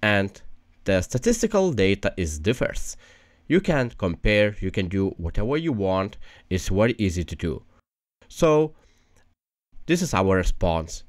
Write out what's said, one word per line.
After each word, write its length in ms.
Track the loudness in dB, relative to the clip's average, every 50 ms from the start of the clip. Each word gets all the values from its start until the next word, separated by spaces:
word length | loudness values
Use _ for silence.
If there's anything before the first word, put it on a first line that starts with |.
and 400 | 2 2 2 2 0 -2 -6 -12 -16 -16 -16 -18 _ _ _ _ -2
the 180 | 0 2 2 0
statistical 720 | 0 -4 -2 0 2 0 2 0 0 2 2 2 2 2
data 420 | 2 2 2 2 2 0 -4 -2
is 220 | -2 -4 -4 -4 -4
differs. 580 | -2 -2 0 0 -2 -4 -2 -4 -6 -6 -10 -16 -18 -20 -20 -20 _ _ _ _ _ _
You 120 | 0 0
can 300 | 2 2 0 0 0 -2
compare, 640 | -4 -4 -4 -4 -4 0 0 2 4 4 4 2 0 -2
you 100 | -6 -4
can 160 | -2 -2 -4
do 240 | -2 0 0 0 0 -2
whatever 400 | -4 -8 -4 -2 0 0 0 -2
you 160 | -2 -2 -2 -2
want, 440 | 0 0 0 0 0 -2 -2 -6 -12 -16 -18 -18 -20 -8 _
it's 200 | -4 -4 -2 0
very 260 | 0 2 2 2 2
easy 280 | 0 0 -2 0 -2 -6
to 100 | -6 -6
do. 300 | -6 -4 -6 -6 -6 -10 -18 _ _ _ _ _ _ _ _ _ _ -20 _
So 460 | -4 2 2 4 4 4 2 0 -4 -14 _ _ _ _ _ _ _ _ _ _ _ _ _ _ _ _ _ _ _ -16 -2
this 140 | 0 0 0
is 140 | 0 0 2
our 220 | 2 2 4 4
response. 680 | 4 4 2 2 2 2 0 0 0 -4 -6 -12 -16 -16